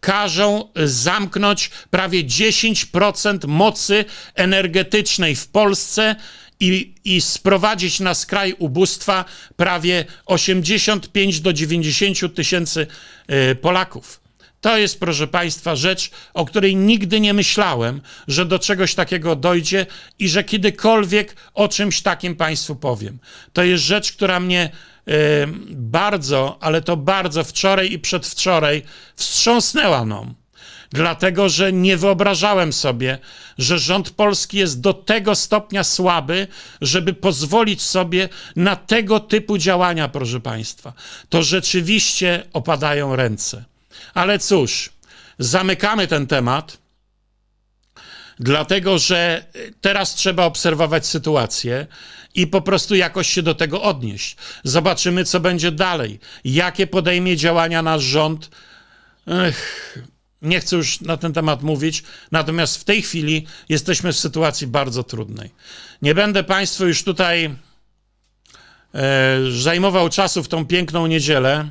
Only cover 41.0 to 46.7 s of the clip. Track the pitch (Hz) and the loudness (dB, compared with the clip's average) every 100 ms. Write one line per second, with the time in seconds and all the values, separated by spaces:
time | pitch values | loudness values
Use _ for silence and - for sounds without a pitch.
41 | - - - 170 160 185 - 185 170 214 | -20 -20 -2 0 2 0 0 -2 2 0
42 | - - 185 175 - 160 131 151 151 147 | 0 0 0 -2 -4 -6 -2 -2 0 0
43 | 143 131 123 104 - 117 120 _ _ - | 0 0 0 -2 -6 -10 -16 _ _ -20
44 | - - 185 202 - 190 127 - - - | -10 -2 0 0 2 2 2 -2 -8 -14
45 | _ - - _ 123 175 185 185 208 220 | _ -20 -20 _ 0 0 0 0 0 0
46 | 180 156 135 143 120 135 156 | 0 0 0 0 2 0 -4